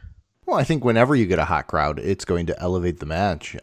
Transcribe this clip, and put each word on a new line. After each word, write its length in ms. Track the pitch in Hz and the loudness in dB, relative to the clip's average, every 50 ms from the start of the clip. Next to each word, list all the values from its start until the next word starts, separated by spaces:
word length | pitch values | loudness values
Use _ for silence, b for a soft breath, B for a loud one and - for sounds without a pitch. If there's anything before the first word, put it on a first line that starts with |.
| b b b b _ _ _ _ - | b b b b _ _ _ _ -6
Well, 120 | 370 294 175 | -4 -2 0
I 60 | 139 | 0
think 200 | - 160 143 120 | 0 0 0 2
whenever 320 | 120 113 113 123 131 147 | 2 4 6 6 6 6
you 100 | 127 110 87 | 4 4 4
get 100 | 90 82 | 2 2
a 60 | 76 | 2
hot 220 | 82 87 73 - - | 0 0 -2 -2 -2
crowd, 320 | - 78 73 76 76 - | -2 0 0 0 -2 -2
it's 260 | - 90 98 - - | -2 -2 -2 -2 -2
going 220 | - 90 85 85 82 | -2 -2 -2 0 -2
to 120 | - - | -4 -4
elevate 400 | 87 90 92 90 87 90 85 - | -2 -2 -2 0 0 -2 -2 -4
the 60 | 73 | -6
match. 500 | 76 78 87 101 101 85 73 - - - - | -6 -4 -2 0 -2 -2 -4 -8 -12 -14 -12